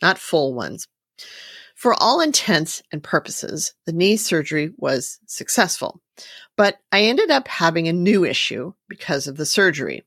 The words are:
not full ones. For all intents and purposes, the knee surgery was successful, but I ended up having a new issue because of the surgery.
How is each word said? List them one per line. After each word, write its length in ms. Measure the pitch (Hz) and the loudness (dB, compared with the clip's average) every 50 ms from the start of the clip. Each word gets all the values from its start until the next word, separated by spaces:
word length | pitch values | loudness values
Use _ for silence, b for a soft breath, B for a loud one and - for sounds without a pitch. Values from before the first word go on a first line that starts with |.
not 160 | - 175 180 - | 0 0 0 0
full 360 | - - - 160 143 135 127 | -2 -2 0 0 0 0 -2
ones. 340 | 120 98 71 - - - - _ _ _ _ _ B B B B B B B B B B B B | -4 -6 -8 -8 -12 -16 -18 _ _ _ _ _ B B B B B B B B B B B B
For 180 | B - 247 - - | B 0 2 2 4
all 180 | - 220 262 339 | 4 4 4 4
intents 640 | 330 311 277 - - - 185 151 160 - - - - _ | 2 2 2 0 2 2 2 2 0 -2 -6 -10 -12 _
and 120 | - 151 151 | -10 -10 -6
purposes, 720 | - - 156 - - - - - - - 151 170 - - _ - | -2 -2 -2 -2 -2 -10 -10 -8 -8 -6 -6 -6 -8 -8 _ -8
the 80 | - 165 | -6 0
knee 240 | 165 180 196 214 220 | 2 4 4 2 2
surgery 540 | - - 180 160 147 - 156 151 151 160 202 - | 0 0 0 0 0 0 -2 -2 -2 -4 -6 -4
was 420 | - 139 131 127 127 - - - _ - | -2 -2 -2 -2 -2 -6 -12 -14 _ -16
successful, 760 | - - - - - 247 202 175 - - - - - 175 _ _ _ B B B B B B B B | -14 -12 -8 -4 0 0 0 0 -2 -4 -6 -8 -8 -10 _ _ _ B B B B B B B B
but 240 | - 208 202 - - _ - | 2 2 2 2 -2 _ 0
I 120 | - 196 214 | 2 4 4
ended 280 | 220 247 330 440 330 | 4 4 4 4 4
up 160 | 294 269 262 - | 2 2 0 -2
having 400 | - - 175 165 165 170 165 165 | -4 0 2 2 2 2 0 0
a 60 | 165 | 0
new 320 | 180 175 202 214 196 175 | 2 2 4 4 4 2
issue 480 | 123 90 - - - - 117 127 180 - _ _ - | 2 0 -2 -4 -4 -4 -6 -8 -10 -12 _ _ -20
because 380 | - - - - 156 139 131 143 | -20 -12 -8 -4 -4 -4 -4 -6
of 100 | 135 147 | -8 -6
the 80 | 151 | -4
surgery. 580 | - - 214 196 180 151 147 127 76 65 - - | -2 2 2 2 2 2 0 -4 -6 -8 -10 -14